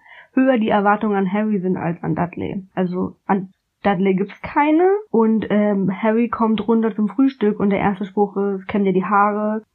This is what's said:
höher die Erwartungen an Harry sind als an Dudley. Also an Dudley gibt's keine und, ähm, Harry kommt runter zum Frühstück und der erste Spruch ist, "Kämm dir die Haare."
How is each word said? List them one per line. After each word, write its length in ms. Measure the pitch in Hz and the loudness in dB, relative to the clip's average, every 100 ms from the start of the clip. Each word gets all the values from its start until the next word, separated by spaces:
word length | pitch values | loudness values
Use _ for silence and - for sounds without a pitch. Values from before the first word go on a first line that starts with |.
| - - - | -14 -20 -6
höher 260 | - 262 254 | 0 2 2
die 100 | 220 | 2
Erwartungen 480 | 208 202 208 220 202 | 2 2 2 0 0
an 160 | 196 | 0
Harry 260 | 202 214 208 | -2 -2 -2
sind 180 | 185 185 | -2 -2
als 240 | 165 170 | -4 -4
an 100 | 165 | -4
Dudley. 500 | 160 170 - - 202 190 | -2 -4 -6 -8 -8 -8
Also 440 | - 180 180 185 - - | -4 -4 -4 -6 -6 -4
an 240 | 208 190 _ _ _ | -2 -4 _ _ _
Dudley 320 | 202 190 196 | -2 0 2
gibt's 260 | 190 202 - | 0 -2 -8
keine 460 | - - 294 311 370 403 427 | -6 0 2 4 4 2 0
und, 360 | 226 220 220 - | 0 2 2 0
ähm, 400 | 208 208 202 190 | 0 2 0 -2
Harry 360 | 190 220 220 240 | -2 0 0 0
kommt 400 | - 226 214 202 | 0 0 0 0
runter 260 | 226 220 | 0 0
zum 140 | 220 208 | -2 -2
Frühstück 500 | - 269 - 214 208 | 2 0 2 -2 0
und 120 | 202 | 0
der 100 | 202 | 0
erste 240 | 196 190 | 0 -2
Spruch 320 | 202 - 202 196 | -4 -2 -2 -2
ist, 320 | 202 196 190 | -4 -4 -4
"Kämm 160 | 208 | -2
dir 80 | 196 | 0
die 120 | 185 | 0
Haare." 600 | 185 202 208 208 214 220 214 | 0 2 2 0 -4 -4 -8